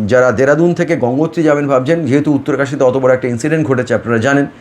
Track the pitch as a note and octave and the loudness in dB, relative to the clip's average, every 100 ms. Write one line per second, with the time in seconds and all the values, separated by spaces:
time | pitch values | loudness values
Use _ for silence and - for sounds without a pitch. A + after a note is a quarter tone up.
0 | G#2 B2+ B2+ A2+ C3+ D3+ F3 E3+ E3+ D3+ | 0 2 2 2 2 2 2 0 -2 -2
1 | A#2+ C3 D#3+ E3+ D#3 D3 C#3 C3 C3 E3+ | -2 -2 -2 0 0 0 0 0 0 -2
2 | C#3 C#3 D3+ C#3+ D3 C3+ C3+ C#3 B2+ C3+ | 0 0 2 -2 -2 -2 -2 0 0 2
3 | B2+ B2+ B2+ A#2 D3+ D#3+ D3 B2+ B2 A2 | 2 2 -2 -4 -2 0 0 -2 -2 -2
4 | A2+ A2+ C3 C#3+ C#3 - | -2 0 2 0 -2 -6